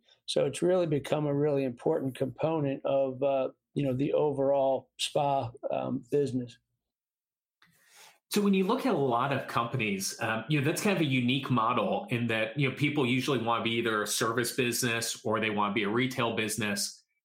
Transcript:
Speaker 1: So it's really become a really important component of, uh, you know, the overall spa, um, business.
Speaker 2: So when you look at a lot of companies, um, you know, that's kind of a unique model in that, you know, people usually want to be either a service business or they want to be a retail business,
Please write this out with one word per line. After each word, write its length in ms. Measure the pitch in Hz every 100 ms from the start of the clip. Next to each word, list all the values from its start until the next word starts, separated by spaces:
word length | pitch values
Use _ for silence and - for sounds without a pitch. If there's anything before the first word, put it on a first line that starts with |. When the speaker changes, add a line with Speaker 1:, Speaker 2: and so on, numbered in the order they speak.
| _ _ -
Speaker 1:
So 200 | - 143
it's 160 | -
really 240 | 175 185 170
become 400 | 143 - 156 147
a 80 |
really 300 | 143 151 139
important 500 | 131 120 160 156 135
component 640 | - 135 - 151 160 139 135
of, 380 | 143 139 135 127
uh, 260 | 139 135 131 - _
you 100 | 147
know, 80 | 139
the 200 | 127 143
overall 720 | 143 151 135 135 139 135 131 - -
spa, 520 | - 156 143 135 117 - -
um, 320 | 135 131 123 -
business. 460 | 143 135 127 120 - _ _ _ _ _ _ _ _ _ _ _ _ _ - - _ -
Speaker 2:
So 100 | 214
when 140 | 202
you 120 | 190 185
look 200 | 254 262
at 80 |
a 40 | 170
lot 340 | 135 117 139
of 140 | 123 -
companies, 680 | 120 120 123 107 95 - -
um, 240 | 113 113 110
you 100 | 151
know, 60 |
that's 160 | 139 175
kind 160 | 208 175
of 60 |
a 40 | 147
unique 440 | 131 120 135 -
model 560 | 120 110 120 98 95 -
in 180 | 120 117
that, 300 | 110 110 -
you 100 | 131
know, 60 |
people 300 | - 147 151 123
usually 320 | 127 127 127
want 220 | 113 117
to 100 | 110
be 60 | 117
either 260 | 117 107
a 40 | 104
service 460 | - 113 120 113
business 680 | - 120 117 123 117 - -
or 160 | 110 110
they 100 | 107
want 200 | 104 104
to 40 |
be 100 | 107
a 40 | 101
retail 460 | 120 131 127 117
business, 680 | 107 107 113 104 101 - - _ _